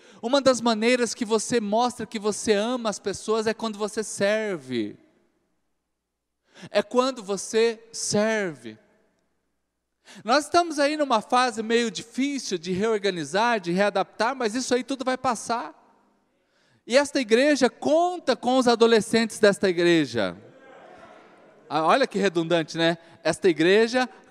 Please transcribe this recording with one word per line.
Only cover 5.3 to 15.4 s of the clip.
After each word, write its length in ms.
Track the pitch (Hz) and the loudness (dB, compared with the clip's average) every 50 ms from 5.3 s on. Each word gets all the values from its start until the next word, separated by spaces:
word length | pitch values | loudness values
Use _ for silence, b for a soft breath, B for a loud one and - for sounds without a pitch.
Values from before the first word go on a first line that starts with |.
| _ _ _ _ _ _ _ _ _ _ _ _ _ _ _ _ _ _ _ _ _ _ B B B B 185 B | _ _ _ _ _ _ _ _ _ _ _ _ _ _ _ _ _ _ _ _ _ _ B B B B -18 B
É 100 | - 202 | -2 -2
quando 400 | - - - 247 254 269 262 240 | -2 0 0 0 0 0 -4 -6
você 640 | 196 185 202 185 - - 233 220 226 233 220 220 - - | -8 -8 -8 -8 -6 -4 0 0 0 0 -2 -4 -12 -18
serve. 840 | - - - - - 208 214 220 220 214 196 175 151 127 120 113 110 - _ _ _ _ _ _ _ _ _ _ _ _ _ _ _ _ _ _ _ _ _ _ _ _ B B B 196 B | -12 -10 -6 -2 -2 0 0 0 0 -2 -4 -6 -8 -12 -16 -18 -18 -18 _ _ _ _ _ _ _ _ _ _ _ _ _ _ _ _ _ _ _ _ _ _ _ _ B B B -12 B
Nós 220 | 208 247 302 294 | 0 0 0 2
estamos 340 | - - 339 349 330 294 294 | 2 2 2 2 2 0 0
aí 160 | 285 285 311 | 0 0 0
numa 260 | 302 294 269 240 214 | 0 0 0 0 0
fase 400 | 208 - 247 247 254 254 214 220 | 0 2 2 2 2 2 -2 -4
meio 300 | 220 220 233 233 240 226 | -2 0 2 2 2 0
difícil 680 | - - - - - 247 269 285 285 254 - - 196 170 | -4 -8 -12 -10 -6 -4 -4 -2 -4 -6 -6 -6 -6 -6
de 140 | 160 185 | -4 -4
reorganizar, 880 | 185 180 214 226 220 208 190 202 185 170 147 135 160 196 226 240 233 214 | -4 -2 0 0 -2 0 0 -2 -2 -2 -6 -2 0 0 2 2 0 0
de 120 | 170 170 | -2 -2
readaptar, 640 | 175 190 208 202 190 196 180 - _ - 214 240 277 | 0 2 2 2 2 0 -2 -2 _ -2 -2 -2 -2
mas 200 | 262 247 214 208 | -2 -4 -4 -4
isso 180 | 262 240 - 247 | -4 -2 -2 -2
aí 100 | 247 247 | -2 -2
tudo 200 | - 269 240 254 | -4 -6 -4 -4
vai 140 | 254 254 254 | -4 -4 -2
passar. 580 | - 262 226 - | -2 -2 -4 -4